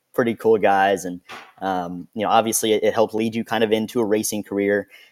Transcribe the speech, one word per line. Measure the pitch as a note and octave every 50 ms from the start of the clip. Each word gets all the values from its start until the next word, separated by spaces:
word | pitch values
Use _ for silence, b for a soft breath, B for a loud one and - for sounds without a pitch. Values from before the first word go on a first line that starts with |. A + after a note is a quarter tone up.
| _ _ -
pretty | - B2+ A#2 A2
cool | - - A2 A2+ G#2
guys. | F#2+ G2+ G2 G2 G2 G2 G2+ F2+ F2+
And, | F#2 F2+ F2 - B B B B B B B
um, | F#2+ F#2+ F#2 F2+ F2 F2 F2+ F2+ E2 - -
you | A2+ G#2
know, | F2
obviously | G2+ A2+ A2 A2+ G#2+ - - A2 G#2+
it, | G#2+ G#2+
it | G#2+ F#2+
helped | A#2 A2 G#2 -
lead | A2 A2+ A2+ A2
you | A2+ A2
kind | - A2+ A2 A2+
of | G#2+ G#2+
into | A2 A2 G2+ - B2
a | A2+
racing | G2+ G#2 A2 G#2+ - A2+ G#2 G2
career, | - G2+ G2+ G2+ G2+ G2+ G2+ G2 - b b b b